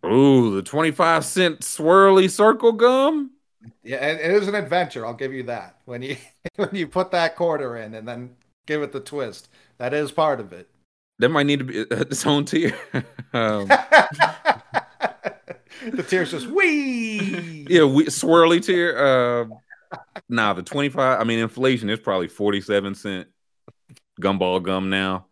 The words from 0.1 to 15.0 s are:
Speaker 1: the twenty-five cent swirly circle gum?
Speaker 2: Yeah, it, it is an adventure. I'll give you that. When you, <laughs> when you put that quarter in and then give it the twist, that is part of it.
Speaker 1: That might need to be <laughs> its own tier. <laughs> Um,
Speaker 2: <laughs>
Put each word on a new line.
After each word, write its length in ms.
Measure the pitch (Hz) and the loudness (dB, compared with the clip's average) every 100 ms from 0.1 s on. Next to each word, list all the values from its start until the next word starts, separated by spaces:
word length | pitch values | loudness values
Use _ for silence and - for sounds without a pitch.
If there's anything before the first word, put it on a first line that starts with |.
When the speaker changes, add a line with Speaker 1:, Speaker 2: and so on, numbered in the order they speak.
| 120 139 135 117 | 4 6 6 4
Speaker 1:
the 80 | 98 | 0
twenty-five 640 | 95 143 160 - 165 165 | -4 -2 -2 0 0 2
cent 360 | - 190 180 156 | 0 0 0 0
swirly 720 | - - 156 190 196 190 190 | -8 -2 4 8 8 6 4
circle 420 | - 208 220 233 | 4 4 6 2
gum? 580 | 220 240 262 277 311 269 _ _ _ 113 _ | 4 4 4 2 0 -6 _ _ _ -20 _
Speaker 2:
Yeah, 140 | 110 131 143 | -10 -4 -4
it, 140 | 160 | -2
it 220 | 160 208 | 2 2
is 60 | 196 | 2
an 60 | |
adventure. 520 | 208 151 175 175 127 110 | -4 -2 -2 -2 -6 -10
I'll 80 | |
give 180 | 120 135 | -8 -8
you 100 | 131 | -8
that. 320 | 120 117 90 _ - | -8 -10 -12 _ -14
When 160 | 120 | -12
you, 140 | 131 131 - _ | -10 -10 -12 _
<laughs> 200 | 175 - | -16 -8
when 120 | 196 | -6
you 120 | 196 156 | -6 -4
put 240 | 185 185 | -4 -2
that 240 | 180 165 - | -2 -2 -2
quarter 400 | 170 151 131 117 | -4 -2 -6 -10
in 160 | 110 | -12
and 120 | 110 110 | -14 -12
then 300 | 120 123 123 _ _ - | -12 -14 _ _ _ -8
give 160 | 151 | -6
it 100 | 143 | -6
the 80 | 143 | -10
twist, 480 | - 143 120 98 - _ _ _ | -10 -8 -8 -10 -20 _ _ _
that 140 | 123 | -4
is 160 | 147 147 | -4 -4
part 260 | - 156 131 | 0 0 -2
of 120 | 101 | -8
it. 160 | 87 90 _ _ _ _ _ | -16 -20 _ _ _ _ _
Speaker 1:
That 100 | 120 | 2
might 140 | 156 | 4
need 140 | 143 143 | 2 0
to 40 | |
be 140 | 131 - | -4 -8
<laughs> 120 | 110 | -4
its 360 | 117 135 - - | -4 -4 -2 0
own 180 | 143 | 0
tier. 320 | 147 156 165 - - | 0 0 -2 -4 -8
<laughs> 120 | 131 - - - | -8 -8 -16 -6
Um, 380 | 127 110 107 98 | -2 0 0 2
Speaker 2:
<laughs> 60 | 277 - 302 - 147 - - 320 - _ 285 - _ | 2 4 2 2 -2 -2 -2 -4 -4 _ -8 -8 _